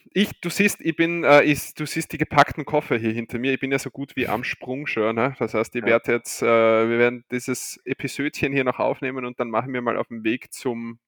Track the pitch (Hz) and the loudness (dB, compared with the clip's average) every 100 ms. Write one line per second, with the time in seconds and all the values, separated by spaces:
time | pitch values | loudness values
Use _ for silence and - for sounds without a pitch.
0 | _ 185 208 - 175 - 202 - 165 160 | _ 0 0 -2 -4 2 2 0 -2 0
1 | 165 170 151 147 147 143 - - 151 165 | 0 2 6 8 6 2 -4 -8 -6 -6
2 | - 151 - 139 143 - 143 151 - 120 | -6 -4 2 4 4 0 -4 -2 0 0
3 | 113 113 113 117 131 131 135 135 - - | 0 -2 -4 -4 -2 -2 -2 -2 -4 -10
4 | 139 - 120 107 123 - - 131 151 117 | -8 -4 -2 -2 -4 -8 -8 -8 -4 -2
5 | 107 113 131 131 113 110 110 123 113 117 | 0 2 0 0 -2 -2 -2 -2 2 2
6 | - 120 - - 117 117 113 113 113 117 | 2 -2 -2 -2 2 6 6 4 4 4
7 | 120 123 - 123 - 127 - - - 135 | 2 0 -6 -6 -4 -6 -8 -10 -8 -6
8 | 139 - 147 - 143 139 127 - 117 135 | -6 -6 -6 -2 -2 0 0 0 0 -2
9 | 131 131 123 123 120 110 131 127 120 110 | -4 -6 -6 -6 -2 -2 -2 -4 -2 -2
10 | 113 117 110 120 - - 131 117 117 117 | -4 -4 -2 -2 -6 -8 -6 -6 -8 -14